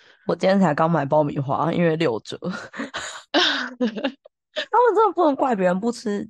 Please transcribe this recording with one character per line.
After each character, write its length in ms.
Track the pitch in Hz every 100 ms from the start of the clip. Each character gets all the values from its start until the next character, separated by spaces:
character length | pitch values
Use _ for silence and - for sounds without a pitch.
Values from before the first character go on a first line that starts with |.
| _ _ -
我 80 | 170
今 100 | 185
天 140 | 196
才 160 | 185 147
刚 160 | 165
买 140 | 165 139
爆 180 | 151
米 160 | 147 156
花， 320 | 135 123 147
因 140 | - 170
为 100 | 160
六 240 | 160 110
折。 180 | - - 180 - - - 269 - - - -
<laughs> 880 | 320 339 277 254 254 240 208 269 - _ _ _ -
他 240 | - 453
们 160 | 494 392
真 100 | 440
的 80 |
不 120 | 339 330
能 100 | 269
怪 180 | 277
别 120 | 220 180
人 120 | 185
不 140 | 226
吃 340 | 233 214 202 214